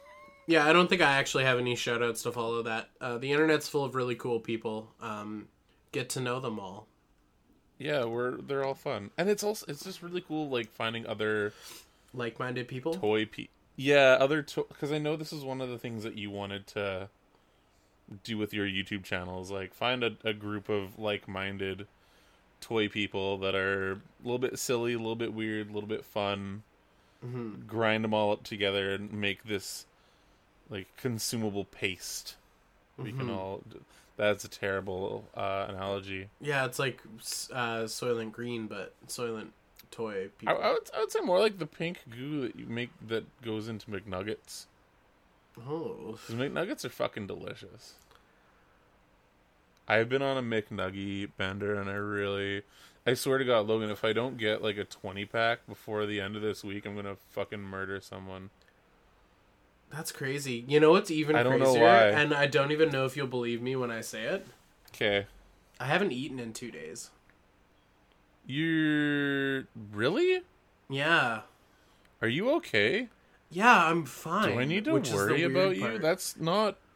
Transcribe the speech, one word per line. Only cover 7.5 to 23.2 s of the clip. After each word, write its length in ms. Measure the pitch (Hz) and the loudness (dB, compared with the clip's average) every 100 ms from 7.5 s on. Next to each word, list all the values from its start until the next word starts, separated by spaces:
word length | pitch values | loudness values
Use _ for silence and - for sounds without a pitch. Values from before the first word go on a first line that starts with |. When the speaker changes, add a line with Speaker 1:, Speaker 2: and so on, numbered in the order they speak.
| _ _ - | _ _ -8
Speaker 2:
Yeah, 280 | 135 147 117 | -2 0 0
we're, 320 | 117 123 131 | 0 -2 -4
they're 240 | 131 139 | -4 -2
all 100 | 135 | -2
fun. 360 | 135 143 110 101 - | -4 -4 -6 -4 -2
And 120 | 185 | 0
it's 140 | 208 | 2
also, 200 | 208 - - | 0 -4 -6
it's 160 | 147 | -10
just 180 | 190 185 | -10 -12
really 180 | 175 175 | -8 -8
cool, 280 | - 156 147 | -4 -4 -2
like, 240 | 123 113 | -2 -4
finding 340 | - 113 113 113 | -4 -4 -4 -6
other 460 | 110 107 107 104 - - - - _ _ | -2 0 0 -2 -4 -16 -20 -20 _ _
Speaker 1:
Like-minded 540 | 127 117 - 127 127 123 | -8 -6 -4 -6 -4 -6
people? 260 | 127 165 | -6 -4
Speaker 2:
toy 300 | 180 107 110 107 | 0 2 2 2
pe-, 200 | - - _ _ - | -6 -14 _ _ -2
yeah, 400 | 135 143 135 131 | 4 8 10 8
other 240 | 135 156 | 6 2
to-, 240 | 143 - 147 - | -2 -4 -6 -4
'cause 100 | 143 | -4
I 80 | 151 | -2
know 160 | 151 | -2
this 180 | 156 156 | -4 -6
is 120 | 156 | -10
one 160 | 135 131 | -8 -6
of 100 | 127 | -6
the 80 | 120 | -6
things 240 | 123 113 | -8 -8
that 160 | 107 107 | -8 -8
you 100 | 101 | -8
wanted 380 | 101 98 101 98 | -6 -6 -8 -8
to 400 | 107 101 95 98 _ _ _ _ _ _ _ _ _ - 101 | -4 -2 -4 -8 _ _ _ _ _ _ _ _ _ -20 -14
do 120 | - 107 | -6 -4
with 160 | 104 | -2
your 140 | 104 101 | -2 -2
YouTube 380 | 95 95 104 | -2 -4 -6
channel, 360 | 95 92 90 92 | -4 -6 -6 -8
is, 80 | 92 | -8
like, 200 | 98 95 | -8 -8
find 300 | - 120 127 | -4 -2 0
a, 140 | 117 107 | -2 -2
a 80 | 110 | -4
group 340 | 104 104 104 98 | -4 -4 -6 -2
of 300 | 104 95 - | -4 -4 -6
like-minded 880 | 107 104 - 95 98 98 98 95 101 _ _ _ _ _ _ _ | -4 -4 -4 -6 -6 -4 -6 -6 -12 _ _ _ _ _ _ _
toy 280 | - 113 104 | -4 0 0
people 500 | 110 98 98 | 0 -2 -2